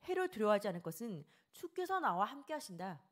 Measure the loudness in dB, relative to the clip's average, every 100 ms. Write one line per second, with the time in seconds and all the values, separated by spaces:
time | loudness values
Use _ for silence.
0 | 0 0 0 2 6 6 4 -2 -4 -6
1 | -6 -6 -10 _ _ -14 -10 -4 0 2
2 | 2 2 2 0 -6 -6 -6 -8 -8 -8
3 | _